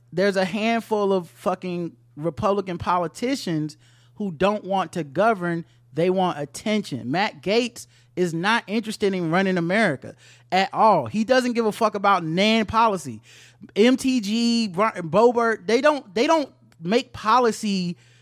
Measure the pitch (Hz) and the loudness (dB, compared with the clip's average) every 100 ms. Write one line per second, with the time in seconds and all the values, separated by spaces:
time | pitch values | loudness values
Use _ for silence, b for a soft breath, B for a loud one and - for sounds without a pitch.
0 | _ 165 202 190 185 202 220 233 - 214 | _ 0 0 2 -2 -2 -2 -2 -2 -2
1 | 196 190 165 - 202 185 185 175 165 - | 0 0 -2 -6 -4 -4 -6 -6 -6 -10
2 | _ - 165 - 208 202 190 170 208 180 | _ -8 -6 -2 0 0 -4 -6 -2 -2
3 | 165 - 240 277 190 156 151 - b b | -2 -4 -4 -4 -2 -4 -4 -10 b b
4 | b - 202 151 190 214 180 190 160 180 | b -8 -8 0 0 0 -2 -4 -2 -6
5 | 147 135 220 202 175 170 - b _ - | -6 0 0 0 -2 -4 -8 b _ -2
6 | 185 185 180 147 147 - 220 214 196 123 | 0 2 0 -2 -10 -8 -4 -2 -4 -8
7 | 113 165 214 - 180 226 240 - - b | -4 -2 -2 -4 -2 0 0 -8 -20 b
8 | b - 180 165 196 233 180 220 214 - | b -4 -2 0 0 -2 -2 -6 -4 -2
9 | 202 185 165 180 196 180 170 208 202 131 | -2 0 0 0 2 0 0 0 0 -2
10 | 110 - b b b 185 190 151 214 175 | -10 -18 b b b 0 0 4 4 4
11 | 113 208 220 254 247 233 220 - 220 208 | 0 -2 2 2 2 0 -2 0 -2 0
12 | 202 185 160 170 214 226 214 220 226 190 | 2 2 2 2 2 2 2 2 2 0
13 | 139 110 B B B B - - 240 262 | -6 -14 B B B B -6 4 4 4
14 | 262 254 196 226 233 233 220 170 220 180 | 0 -2 0 0 2 0 0 0 -2 -2
15 | 165 185 240 233 226 214 180 240 294 285 | 0 4 4 4 0 -2 0 2 2 0
16 | 208 180 302 330 269 _ _ - 165 240 | -4 -2 2 2 0 _ _ -10 -2 -2
17 | 262 - 214 247 233 214 214 190 175 170 | -2 -6 2 4 2 0 -2 -2 -4 -8
18 | b b | b b